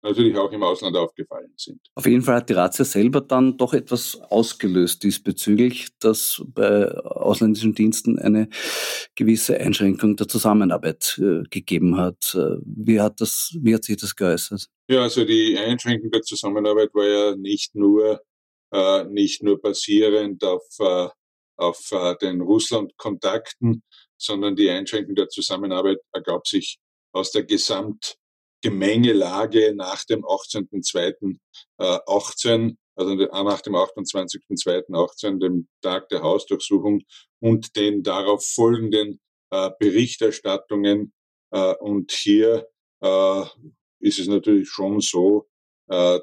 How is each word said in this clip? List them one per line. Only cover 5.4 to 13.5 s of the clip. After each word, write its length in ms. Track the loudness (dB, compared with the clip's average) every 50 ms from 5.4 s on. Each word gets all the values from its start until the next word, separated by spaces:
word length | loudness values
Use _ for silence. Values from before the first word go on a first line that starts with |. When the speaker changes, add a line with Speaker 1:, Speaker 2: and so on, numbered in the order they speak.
| 0 2 4 4 4 2 0 -4 -12 -16 _ -2
Speaker 2:
dass 440 | 0 0 2 2 -2 -4 -6 -6 -10
bei 440 | -6 -2 0 2 4 4 4 2 0
ausländischen 840 | -2 -6 -10 -8 -6 -2 0 0 2 2 2 2 2 2 0 0 2
Diensten 460 | 2 2 2 2 0 0 0 0 2
eine 300 | 2 2 2 2 2 -2 -4 -8 -8 -6 -6 -6 -6 -6 -8 -8 -10 -8 -4
gewisse 420 | 0 2 4 4 4 2 0 0
Einschränkung 600 | 0 0 -2 0 2 2 2 2 2 2 2 2
der 100 | 0 -2
Zusammenarbeit, 920 | -4 -2 0 2 4 4 4 4 2 0 0 -2 -4 -4 -4 -4 -4 -2 0 2
äh, 200 | 2 2 0 -2 -6
gegeben 460 | -10 -10 -4 -2 0 2 2 2 2
hat. 400 | 2 0 -2 -4 -6 -6 -4 -2
Äh, 220 | -2 0 0 -2 -4 -8
wie 340 | -10 -10 -2 0 2 4 4
hat 220 | 2 0 0 -2
das, 340 | -4 -4 -4 -4 -6 -6